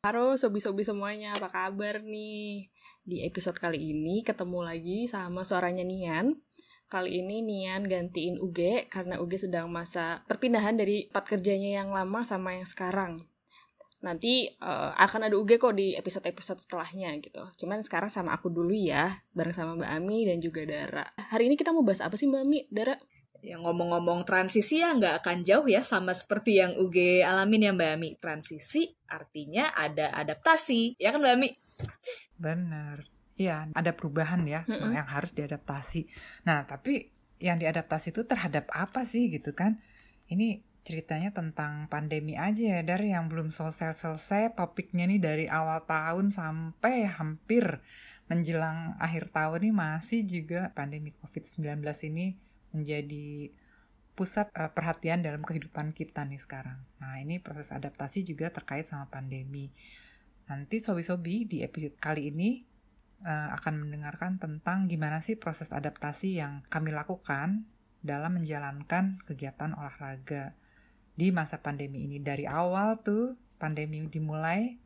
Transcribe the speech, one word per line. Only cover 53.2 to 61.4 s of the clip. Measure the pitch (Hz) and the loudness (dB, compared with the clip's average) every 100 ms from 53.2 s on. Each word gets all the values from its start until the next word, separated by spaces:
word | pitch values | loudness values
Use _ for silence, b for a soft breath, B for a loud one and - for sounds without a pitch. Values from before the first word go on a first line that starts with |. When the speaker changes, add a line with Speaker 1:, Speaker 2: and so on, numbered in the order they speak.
| 147 147 143 - b b b b _ - | -10 -10 -12 -16 b b b b _ -6
Speaker 3:
pusat, | 185 - 208 - | -2 0 -2 -4
eh, | 160 | -4
perhatian | - 165 165 165 170 | -2 -2 -2 0 0
dalam | 160 151 | 0 -4
kehidupan | 151 160 160 - 151 | -6 -6 -6 -6 -6
kita | 156 156 - | -6 -8 -8
nih | 143 139 | -8 -10
sekarang. | - 135 131 131 131 _ | -12 -12 -12 -14 -16 _
Nah, | 131 131 | -14 -10
ini | 143 175 | -6 -8
proses | - 151 143 | -8 -12 -10
adaptasi | 139 139 - 139 - | -8 -8 -8 -6 -4
juga | 185 147 165 | -4 -4 -6
terkait | - - 139 160 | -6 -8 -8 -6
sama | 143 139 | -10 -10
pandemi. | 135 135 131 135 139 139 b b b b b b _ - | -10 -8 -8 -8 -10 -12 b b b b b b _ -12
Nanti | 139 143 220 | -10 -4 -4
sobi-sobi | 226 175 165 180 170 208 | 0 -2 0 -2 0 -2